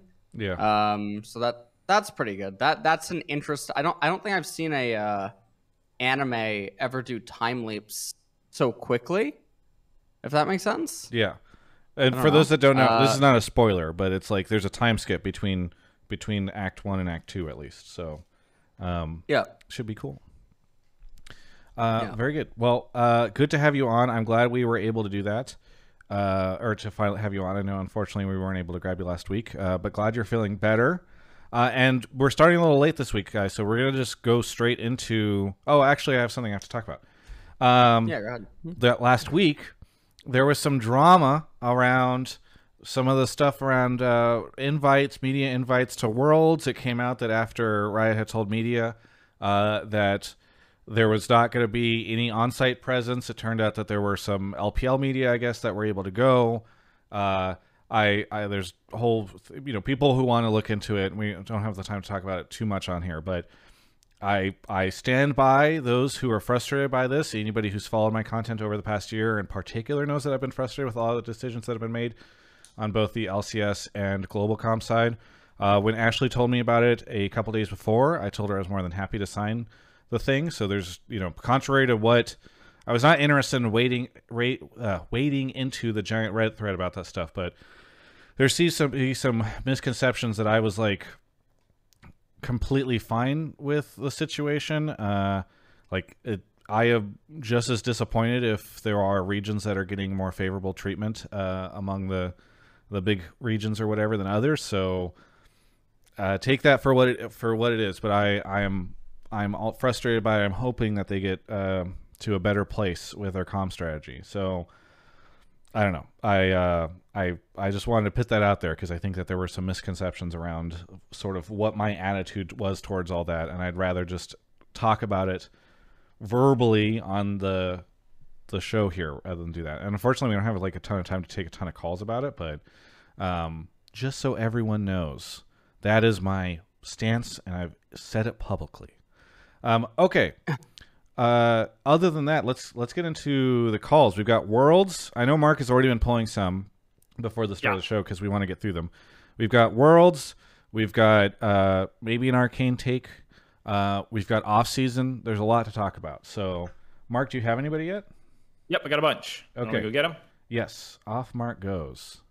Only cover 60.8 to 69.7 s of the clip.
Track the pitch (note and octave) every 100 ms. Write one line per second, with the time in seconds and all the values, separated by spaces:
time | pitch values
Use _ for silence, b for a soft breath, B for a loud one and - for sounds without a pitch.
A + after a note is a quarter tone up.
60.8 | - G#2 F#2+ G2+ G#2 F2 F#2+ A2+ G#2+ F#2+
61.8 | F#2+ G#2 F#2 G2+ F#2 F#2 - - A2 G2
62.8 | - F2+ F2+ D#2 D#2+ F2+ - b b b
63.8 | b b _ - G2+ G2+ F#2+ F#2+ - G2
64.8 | F#2+ - - B2+ C#3+ C#3 C3+ C3+ D3+ D#3+
65.8 | B2 B2 C3+ - B2+ A2 - B2 - C#3
66.8 | C#3 C3 B2+ C#3 D#3 A2 G#2+ G#2+ G#2+ G2+
67.8 | - A2 A2 A2 A2 A2+ A2+ A2 G#2+ G#2
68.8 | G#2 G#2 - A2 A2 G#2+ F#2+ G2 -